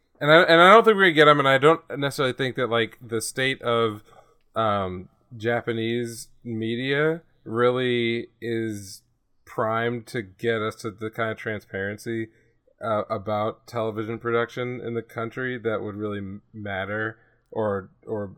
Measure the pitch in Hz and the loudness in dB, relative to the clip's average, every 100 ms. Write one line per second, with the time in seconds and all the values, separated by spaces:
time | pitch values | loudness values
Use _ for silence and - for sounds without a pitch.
0 | _ - 143 160 180 165 175 220 226 202 | _ 0 6 8 8 8 10 10 8 6
1 | 190 151 151 147 135 135 147 165 - 139 | 6 6 8 6 6 6 6 4 0 -6
2 | 139 143 135 123 131 120 117 117 113 - | -4 -2 -2 -2 -4 -2 0 0 -2 -6
3 | 117 113 - - 131 135 120 117 113 104 | -8 -6 -6 -4 -2 -2 -2 0 0 -4
4 | - - _ _ _ 113 110 101 95 92 | -14 -20 _ _ _ -2 -2 0 -4 -8
5 | 92 _ _ 117 110 120 117 113 113 120 | -14 _ _ -8 -4 -2 -2 -4 -4 -4
6 | 120 117 - _ 117 113 113 117 131 139 | -6 -10 -18 _ -10 -8 -6 -6 -4 -2
7 | 156 165 - _ - 113 123 123 127 120 | -2 -4 -10 _ -8 0 0 0 -2 -2
8 | 117 117 - _ 113 113 110 101 98 - | -2 -4 -8 _ -8 -6 -6 -8 -14 -20
9 | _ _ _ _ - - 110 113 117 120 | _ _ _ _ -14 -6 -4 -2 -4 -6
10 | 113 127 98 92 117 113 110 - 113 95 | -8 -10 -10 -8 -4 -2 -4 -8 -12 -10
11 | 110 - 113 104 117 104 - 98 98 104 | -10 -6 -6 -6 -8 -10 -8 -8 -8 -8
12 | - 113 110 _ _ _ _ - 113 107 | -8 -8 -8 _ _ _ _ -10 -4 -4
13 | - 110 98 104 110 - - 120 110 104 | -4 -6 -4 -2 -4 -6 -10 -6 -4 -4
14 | 110 113 117 117 117 - 123 123 117 117 | -8 -8 -4 -2 -2 -6 -8 -8 -8 -8
15 | 110 - 113 135 127 123 110 104 104 101 | -8 -8 -10 -8 -8 -6 -6 -6 -6 -8
16 | 107 101 98 104 _ 110 101 95 98 107 | -8 -6 -8 -12 _ -14 -10 -8 -6 -6
17 | 110 110 _ _ _ - 107 98 92 _ | -8 -10 _ _ _ -6 -4 -4 -8 _
18 | - 113 101 | -10 -8 -8